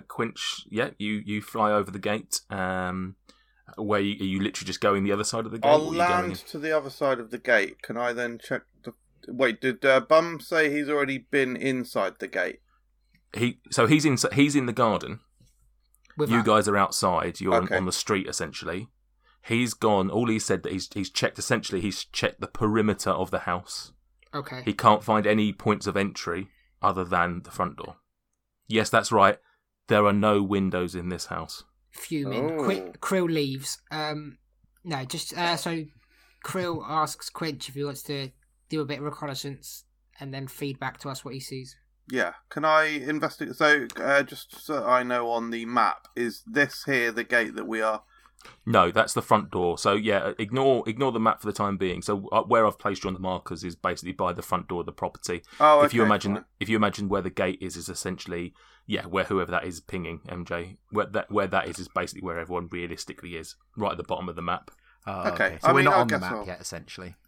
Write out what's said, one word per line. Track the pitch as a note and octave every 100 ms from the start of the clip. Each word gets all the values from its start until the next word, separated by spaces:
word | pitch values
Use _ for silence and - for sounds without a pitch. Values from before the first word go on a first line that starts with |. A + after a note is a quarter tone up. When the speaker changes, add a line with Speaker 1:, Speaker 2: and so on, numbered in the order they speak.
| -
Speaker 1:
Quinch, | - A2+ - - - -
yeah, | G#2 A#2+ -
you, | G#2 G#2+ G#2
you | G#2+
fly | G#2 A2+ G#2+
over | G#2 G2
the | G2
gate. | G#2 G#2+ - - -
Um, | G2 F#2 F#2 F#2 F#2 F#2 F#2+ _ _ _ _ _ -
where | G#2+ G#2
you, | G2+ G#2
are | G2
you | F#2+
literally | G2+ - F#2+
just | F2+
going | G#2+ G2
the | G2
other | G2+ G#2
side | A2+ A2
of |
the | A2+
gate? | C3+
Speaker 2:
I'll | D3+ D#3+
Speaker 1:
What |
are |
you | E3+
going | F3 F3+ F3+
Speaker 2:
land |
Speaker 1:
in? | F3+ -
Speaker 2:
to | D#3+
the | D#3 D#3
other | C#3
side | - C#3+ B2+
of | A2+
the | A#2+
gate. | - A2+ G2 -
Can | - A2+
I | B2
then | A#2+ A#2+ A#2
check | - B2+ - _
the? | - - _ _ -
Wait, | B2 B2+ A2+
did, | C3 A#2 C3+
uh, | C3
Bum | B2 D#3 E3+ E3
say | - E3 D#3
he's | D3 C#3+
already | D3 C#3 C3+
been | - D3 C3 B2
inside | C3+ C3 B2 A#2 G2 -
the | G2+
gate? | - F2+ - _ _ _ _ _ _ _
Speaker 1:
He, | G2+ B2 - -
so | - A2+
he's | D3+ D3+
in, | B2+ C#3
he's | C3+ C#3+ C#3+
in | B2
the |
garden. | A2+ A#2 G2 - G#2 _ _ _ _ _ _ _ _ _ -
Speaker 3:
With | D3
Speaker 1:
You | A#2
Speaker 3:
that. | A2
Speaker 1:
guys | G#2+ G2+
are | G2+
outside. | G2 - G2 E2+ E2+ E2+
You're | F#2+ A2
on, | F#2
Speaker 2:
Okay. | F#2+
Speaker 1:
on | F#2
the |
street, | F2 - G2+ -
essentially. | - D#2+ - E2+ F2+ A2+ _ _ _ _ _
He's | - A#2 A#2+
gone. | - A2 G#2 F#2+
All | G2+ A#2+
he | A2
said | - F#2+
that | -
he's, | F#2+ -
he's | - F#2+
checked. | - A#2+ -
Essentially, | - A#2 - F#2+
he's | G#2 -
checked | - - A2+ -
the | -
perimeter | - A2 A2 G#2+ F#2+ -
of | E2+ F#2
the | F2
house. | - F2 - - - _ _ _ _
Speaker 3:
Okay. | D3 C#3 B2+ B2+
Speaker 1:
He |
can't | - A#2 G#2+
find | - G#2+ G#2
any | A2 G#2+
points | F#2+ - G#2 G2+
of | F#2+
entry | G2 F2 - E2+ G2 _ _ _
other | F#2+ F#2+ F2
than | F2+ F2 E2+
the | -
front | - F2+ D2
door. | - - _ _ _ _ _ _ -
Yes, | A2 G#2+
that's | A2+ G2+
right. | G2 G2 G#2 _ _ _ _ -
There | G#2+ G#2
are |
no | G2+ G#2 G2+
windows | G2 G2+ F#2+ F2+ F2+
in | F2+ F2
this | F2 -
house. | E2+ E2 - - _ _
Speaker 3:
Fuming. | - - D#3+ C3+ A2 D3 D#3+
Speaker 2:
Oh. | C3+
Speaker 3:
Qu-, | - F#2+ -
Krill | - F#3+ E3+
leaves. | D#3+ C#3+ C3+ C3+ - -
Um, | D3+ D3+ D3+ D3+ C#3+ _ _ _ _
no, | F3+ C#3+ C3
just, | E3 - -
uh, | F3 E3+
so | F3 E3 D3+ - _ _ _ _ -
Krill | F#3+ F3 D#3+ G#2
asks | D#3 D3+ - -
Quinch | - E3 C#3+ -
if | C#3
he |
wants | C#3+ C3+
to | - C#3+ C3+ - _ _ -
do | D#3
a | C#3
bit | C#3
of | D3
reconnaissance | C#3+ D3 C3 C#3+ C#3 - - - _ _ -
and | C#3
then | C3+ C3+
feed | - C#3+ C3+
back | C3 -
to | D3
us | C3 C3+
what |
he | C3
sees. | - C3+ B2+ - _ _ -
Speaker 2:
Yeah. | B2+ F2+ - -
Can | - D#3
I | D#3 D#3
investigate? | D3+ C3 D#3 C3 - D3+ B2+
So, | D3+ D3 A#2 -
uh, | C3 C#3
just | C3+ C#3 - -
so | - D3 A#2
I | B2+
know | B2 B2 A#2
on | A#2 A#2
the | A#2 A#2
map, | A#2+ G#2 - - -
is | A#2+ G#2 -
this | A#2+ C#3 -
here | - C3+ A#2+
the | A2
gate | A#2+ A#2+ A2 G#2+
that | A2
we | A2
are? | A2 G#2+ - _ _ _ - - -
Speaker 1:
No, | A2+ F2+
that's | G2 -
the | -
front | - A2 -
door. | F#2 F2+ D#2+
So | G#2
yeah, | G#2 G#2+ G2 G2 -
ignore, | G#2+ B2+ C3+ B2 A2+
ignore | A2+ C3+
the | A2+
map | A2 G#2+
for | G#2
the |
time | G2 G2+ G2
being. | F#2+ F2+
So, | F2+ G2+ G2
uh, | G#2+
where | G2+ A#2 G#2+
I've | -
placed | G#2 G2
you | F#2+
on |
the | F#2
markers | F#2 F2+ - E2+ F2
is | D#2+
basically | F2+ F2 F2+
by | F#2 F#2
the | F2
front | - F#2 F2+
door | F2+
of | E2
the |
property. | - F2+ - - G#2+ - -
Speaker 2:
Oh, | D3+ D3
Speaker 1:
If | D3
you | A#2
Speaker 2:
okay, | G#2+
Speaker 1:
imagine, | G#2 G2+ G2+
Speaker 2:
fine. | - -
Speaker 1:
if | F2+
you | A2
imagine | G#2 F#2+ G2+
where | G2
the | F2+
gate | - F#2 F#2
is, | F#2 E2+
is | E2
essentially, | F2 F#2 F#2 - F2 F2 - _ _ -
yeah, | F#2+ F#2
where | F#2 F2+
whoever | F#2+ E2+
that | F2 F#2
is | E2
pinging, | - F#2+ E2 E2 -
M | F2+ F2
J, | F2 F2 - _
where | G2+ F#2+
that, | G2+ -
where | G2+ G2
that | F#2+ F2
is, | E2+
is | F2+
basically | - F2 -
where | F#2 E2+
everyone | E2+ F2+ E2+
realistically | F2 F2 E2 - - F2 E2+
is, | D#2+ - _ -
right | G2+
at | E2+
the |
bottom | E2+ F#2 F2+
of | E2+
the |
map. | F2 F2+ - - _ _ -
Speaker 4:
Oh, | G2 F#2+
Speaker 2:
Okay. | - F#2+
Speaker 4:
okay. | D#2
So | D#3
Speaker 2:
I |
Speaker 4:
we're | C#3
Speaker 2:
mean, | C#3
Speaker 4:
not | F#3+
Speaker 2:
I |
Speaker 4:
on | A#2+
the |
Speaker 2:
guess | A2
Speaker 4:
map | G2
Speaker 2:
I'll | A2 G2
Speaker 4:
yet, | F2+
essentially. | - E2+ - - F2+ -